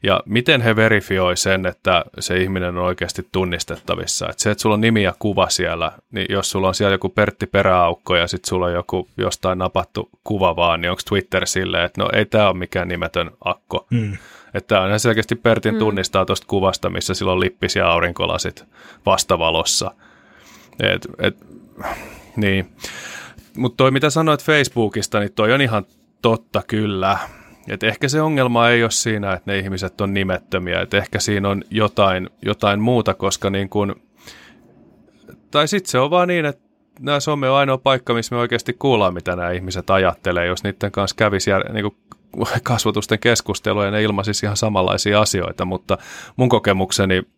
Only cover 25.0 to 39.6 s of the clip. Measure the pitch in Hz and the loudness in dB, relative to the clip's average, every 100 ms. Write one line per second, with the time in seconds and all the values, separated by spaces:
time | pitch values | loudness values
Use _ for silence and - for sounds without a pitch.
25 | 98 110 101 - 107 131 135 110 95 _ | -2 -2 -2 0 2 4 2 0 -4 _
26 | _ _ 120 113 _ - - 107 107 95 | _ _ 0 0 _ -6 -2 -2 0 0
27 | 95 101 - - - - - 101 110 - | 0 0 -2 -14 -20 -20 -12 -2 -2 0
28 | 143 147 156 147 127 117 117 120 113 - | -2 0 0 2 2 4 4 4 2 0
29 | 117 107 101 92 - 98 98 95 95 - | -2 -2 -2 -4 -4 -4 -2 -4 -6 -4
30 | 98 98 95 90 _ 92 90 87 90 101 | -2 0 -2 -2 _ -4 -2 -2 0 -2
31 | - 107 - 101 101 98 - 107 104 - | 0 -4 0 0 0 -2 -2 0 0 4
32 | 98 92 92 _ - 104 107 101 110 123 | 2 2 -4 _ -6 0 0 2 2 2
33 | 107 95 98 - 101 98 95 104 101 - | 2 0 -2 -2 -2 -2 -2 -2 -2 -4
34 | _ _ - - - - - _ - _ | _ _ -20 -20 -20 -20 -20 _ -20 _
35 | _ _ - - _ 143 151 202 185 123 | _ _ -20 -20 _ -2 0 0 0 0
36 | 135 180 180 175 151 139 _ _ _ - | 2 2 2 0 -2 -6 _ _ _ -12
37 | 131 143 143 147 131 135 139 131 - 131 | -2 -2 0 0 2 2 2 2 2 0
38 | - 117 110 120 120 117 - 123 139 117 | 0 -2 -2 -2 -2 -2 -4 -2 2 4
39 | 95 87 85 90 87 90 | 2 0 -4 -4 -2 -4